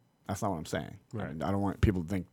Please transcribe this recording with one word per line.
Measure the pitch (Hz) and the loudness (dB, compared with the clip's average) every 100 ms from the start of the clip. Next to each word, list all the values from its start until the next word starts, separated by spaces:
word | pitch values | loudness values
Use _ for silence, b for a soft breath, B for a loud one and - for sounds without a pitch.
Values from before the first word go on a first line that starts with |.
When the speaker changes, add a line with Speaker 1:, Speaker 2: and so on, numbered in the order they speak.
| _ _ - | _ _ -6
Speaker 1:
That's | 95 | -2
not | 104 | 0
what | 85 | -2
I'm | 85 | -2
saying. | 87 64 - - | -4 -4 -12 -12
I | 110 | -8
Speaker 2:
Right. | 85 | -6
Speaker 1:
mean, | 78 | -4
I | 78 | 0
don't | 98 | 2
want | 98 - | 0 4
people | - 92 | 4 4
to | 82 | 0
think | 98 87 | -2 -4